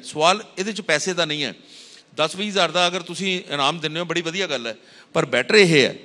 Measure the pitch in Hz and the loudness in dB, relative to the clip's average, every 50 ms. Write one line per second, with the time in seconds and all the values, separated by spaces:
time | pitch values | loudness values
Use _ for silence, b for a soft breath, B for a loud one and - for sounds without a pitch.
0 | - - - 151 156 175 196 208 - - - 180 190 220 202 214 - - 156 147 | -10 -10 -2 2 4 4 4 2 -2 -8 -8 -6 -6 -6 -6 -6 0 0 0 2
1 | - 185 180 170 165 151 151 151 143 113 - - B B B B B B B B | 2 -2 -2 -2 -2 -2 -2 -4 -4 -6 -6 -10 B B B B B B B B
2 | B B - 147 156 160 180 185 208 214 190 196 175 160 156 180 175 175 180 185 | B B -4 -2 -2 -2 -2 -4 -6 -2 0 0 0 2 2 2 2 2 0 -4
3 | - 175 175 165 196 190 185 180 - - 143 143 135 143 160 170 151 156 156 165 | -8 -8 -8 -6 -4 -4 -4 -4 -6 -6 -4 0 0 0 0 -2 -6 -6 -4 -6
4 | 175 165 165 170 160 165 165 196 190 160 139 120 117 117 107 B B B B B | -6 -4 -4 -4 -4 -4 -4 -4 -4 -4 -4 -4 -6 -8 -10 B B B B B
5 | B B - 165 160 139 127 123 127 - 214 214 196 165 160 143 120 92 - - | B B -2 -2 -2 0 0 0 2 4 6 6 6 8 6 6 4 4 0 -6
6 | - | -14